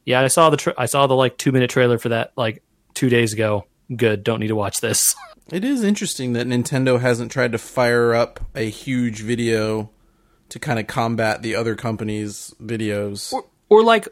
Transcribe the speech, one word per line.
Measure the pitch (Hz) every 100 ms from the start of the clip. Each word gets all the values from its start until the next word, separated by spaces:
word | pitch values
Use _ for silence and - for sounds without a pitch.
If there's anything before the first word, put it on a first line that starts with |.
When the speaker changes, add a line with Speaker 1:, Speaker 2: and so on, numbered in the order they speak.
| -
Speaker 1:
Yeah, | 127
I | 131
saw | 170 160
the | 147
tra-, | - -
I | 123
saw | 143 139
the, |
like, | 135 131 -
two-minute | 147 131 123
trailer | - 123 117
for | 120
that, | 113 120 -
like, | 117 113 _ _ _ -
two | 131
days | 120 117
ago. | 104 110 104 - _ - 120
Good, | 113 104
don't | 101 110
need | 107
to | 107
watch | 98 -
this. | 113 107 - -
<laughs> | - - -
Speaker 2:
It | 175
is | 247 277
interesting | 208 208 202 - 127
that | 120 123
Nintendo | 123 120 135 131 123
hasn't | 127 117 117
tried | 135 123
to | 113
fire | - - 123 120 117
up | 117 120 - -
a | - 110
huge | 104 - 127 120 107
video | 107 120 117 113 110 110 107 _ _ _ _ _ -
to | -
kinda | - 117
combat | 104 - 113 113 110 107
the | 113 101
other | 117
company's | 104 120 107 107 107 104 101 - -
videos. | 110 113 107 104 104 101 -
Speaker 1:
Or, | 254 - _ -
or, | 214
like, | 226 226 -